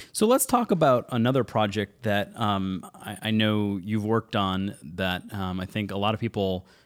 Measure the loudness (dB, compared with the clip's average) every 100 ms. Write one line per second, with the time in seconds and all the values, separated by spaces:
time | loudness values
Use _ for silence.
0 | -10 0 4 4 4 0 2 4 6 4
1 | 2 0 2 2 2 0 0 0 -4 _
2 | 0 0 -2 -2 0 0 -2 -4 -8 -16
3 | -14 -8 -2 2 2 2 0 -4 -4 -2
4 | 0 -2 0 -2 0 -2 -4 -8 -12 -4
5 | -2 -4 -6 -6 -6 -6 -6 -6 -6 -2
6 | -2 -2 -4 -2 -2 -2 -8 _